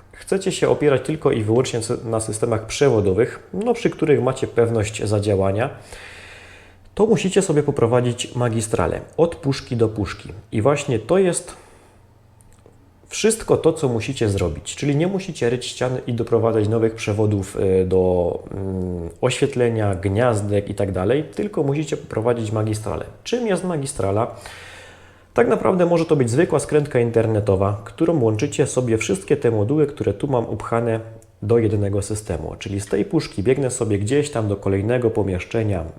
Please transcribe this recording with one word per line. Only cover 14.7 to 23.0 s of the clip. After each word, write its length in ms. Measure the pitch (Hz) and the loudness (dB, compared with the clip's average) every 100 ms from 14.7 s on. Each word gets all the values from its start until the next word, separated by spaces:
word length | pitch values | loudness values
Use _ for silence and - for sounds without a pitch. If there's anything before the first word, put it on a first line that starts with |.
| - | -4
Czyli 200 | 143 143 | 0 0
nie 120 | 180 | 0
musicie 420 | 190 180 156 117 | -2 -6 -4 -2
ryć 160 | 123 - | -2 -4
ściany 360 | - 123 123 - | -4 -4 -4 -4
i 60 | |
doprowadzać 540 | 117 113 113 113 110 107 | -4 0 2 4 2 2
nowych 280 | 113 110 110 | 2 0 0
przewodów, 640 | - 104 104 101 92 - | -2 0 2 0 -2 -2
e, 280 | 95 95 90 | 2 4 4
do, 580 | 92 92 90 85 - - | 4 4 2 0 -4 -8
mm, 580 | 98 95 92 92 87 85 - | -8 -6 -4 -4 -6 -8 -2
oświetlenia, 760 | - - 135 127 120 113 104 90 | -2 0 -2 2 0 2 0 0
gniazdek 760 | 98 101 123 104 104 101 - | 0 2 2 2 0 -2 -2
i 60 | 107 | -2
tak 160 | 101 | -2
dalej, 320 | 95 98 143 | 0 0 0
tylko 400 | 151 - 208 180 | -2 -6 -4 -2
musicie 340 | 139 143 151 - | 0 0 -2 -6
poprowadzić 540 | - 110 117 117 107 | -6 -2 0 0 0
magistralę. 540 | 110 107 104 101 82 | -2 0 -2 -4 -8